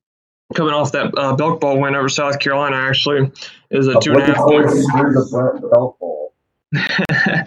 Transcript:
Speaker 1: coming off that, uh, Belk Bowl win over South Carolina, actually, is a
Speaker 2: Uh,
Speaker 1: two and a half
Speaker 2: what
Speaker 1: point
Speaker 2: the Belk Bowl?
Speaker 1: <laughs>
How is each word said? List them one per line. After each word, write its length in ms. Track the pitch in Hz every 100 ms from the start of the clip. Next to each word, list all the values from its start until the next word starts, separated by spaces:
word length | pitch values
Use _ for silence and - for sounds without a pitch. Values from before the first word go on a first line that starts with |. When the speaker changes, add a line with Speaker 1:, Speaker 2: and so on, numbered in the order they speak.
| _ _ _ _ -
Speaker 1:
coming 200 | - 156
off 180 | 147 143
that, 200 | 143 - -
uh, 180 | 139 131
Belk 240 | 156 165
Bowl 220 | 143 135
win 140 | 139 139
over 120 | 135
South 320 | 139 143 139
Carolina, 380 | 143 139 143 135
actually, 540 | 131 131 147 143 135 - - - -
is 160 | 135 135
a 100 | 123
Speaker 2:
Uh, 20 |
Speaker 1:
two 120 | 151
and 100 | 143
a 40 | 147
half 100 | 139
Speaker 2:
what 280 | 151 151 143
Speaker 1:
point 0 |
Speaker 2:
the 1000 | 135 135 135 139 131 - 117 127 - -
Belk 280 | 120 127 -
Bowl? 340 | 87 78 76 _ _ _ -
Speaker 1:
<laughs> 80 | 147 - - 175 156 - 165